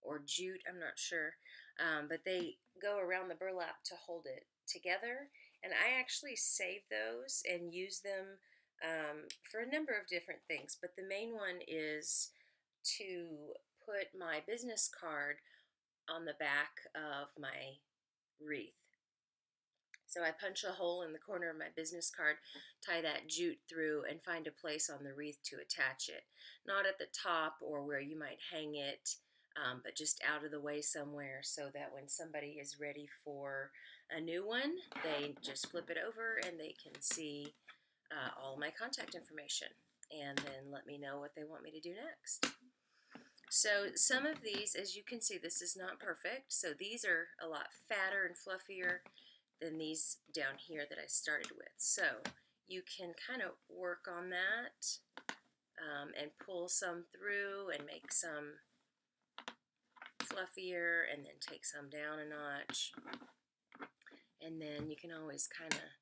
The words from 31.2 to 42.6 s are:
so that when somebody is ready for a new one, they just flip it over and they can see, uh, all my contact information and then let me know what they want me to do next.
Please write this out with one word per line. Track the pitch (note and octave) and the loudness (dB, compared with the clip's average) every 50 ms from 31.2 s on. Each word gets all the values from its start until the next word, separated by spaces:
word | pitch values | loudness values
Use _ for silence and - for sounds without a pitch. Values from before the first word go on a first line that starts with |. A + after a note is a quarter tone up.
| C#3+ C#3 C3+ C3 C#3 | -4 -4 -6 -4 -4
so | - - - D3 C#3 C#3 | -4 -4 -2 -4 -4 -4
that | C#3+ D3 C3+ - | -6 -6 -6 -6
when | C#3 C3+ C#3+ | -10 -4 -4
somebody | - - E3 D#3+ D#3 D3+ D3 C#3+ D3 D3+ | -2 -2 -2 -4 -4 -4 -4 -4 -6 -8
is | C#3+ C#3 C#3+ D3 | -8 -8 -6 -4
ready | D3 D3 C#3+ D3 D3 C#3+ - - - | -4 -4 -4 -4 -8 -12 -12 -12 -10
for | D3+ C#3+ C#3 C#3 C#3 C#3 C3+ C3+ C#3 - - - - - - - _ | -8 -8 -6 -4 -4 -2 -2 -4 -4 -8 -16 -18 -18 -18 -20 -12 _
a | - D#3+ | -4 -2
new | D#3+ E3 E3 F3 G3 | 0 0 0 0 0
one, | G#3 A3+ B3 C4 C#4+ E4 F#4 F4+ - - - - | 2 2 4 4 4 2 0 -4 -6 -6 -2 0
they | E3 D3+ D3 D3 D3 C#3+ - - | 2 2 2 2 0 -4 -4 -6
just | - C#3+ - - - | -6 -2 -2 -2 -2
flip | - E3+ E3+ - | -2 -4 -2 0
it | E3+ E3 | -2 0
over | E3 A3 A3+ G#3+ A3+ A3+ A3+ A3 - | 0 -2 -2 -2 0 2 2 2 2
and | F#3 F3 E3 | 0 0 -4
they | D#3 D#3 - - - | -6 -6 -8 -10 -14
can | D3 - - - | -14 -8 0 4
see, | - - - D#3+ D3+ D3 C#3+ C#3+ D3 - _ _ - - _ _ _ _ _ _ _ | 4 4 4 2 -2 -2 -4 -6 -6 -8 _ _ -20 -20 _ _ _ _ _ _ _
uh, | - D3+ C3 B2+ - - C3+ | -4 -2 -2 -2 -2 -4 -6
all | C3+ C3+ C3+ | -6 -4 -2
my | D3 D3+ | -2 -2
contact | E3 - A3 A#3+ C#4 - A3+ - - | -2 -2 -4 -4 -2 -4 -4 -4 -6
information | F3 D#3 - D#3 D#3 - - - - - - - _ _ _ _ _ - _ | -10 -10 -10 -12 -12 -4 0 0 0 0 -2 -10 _ _ _ _ _ -16 _
and | D3 D#3 C#3+ C#3+ C#3 C3+ | -8 -6 -4 0 0 0
then | C#3+ C#3+ C3+ C3+ C3+ C#3 C#3 | 0 0 -6 -8 -8 -8 -10
let | C#3 - | -10 -8
me | - C#3+ | -8 -8
know | C#3+ C#3+ C#3 C#3 C#3+ | -6 -6 -4 -4 -4
what | C#3+ D3 - | -6 -8 -8
they | D#3 D3+ | -8 -8
want | D3+ D#3+ - - | -8 -8 -10 -12
me | D#3 | -10
to | D#3 D#3+ | -12 -8
do | D3+ E3+ F3 | -8 -8 -8
next. | G#3 B3+ E4 - - _ - - - - - - - | -6 -8 -10 -10 -10 _ -6 0 0 0 0 0 -6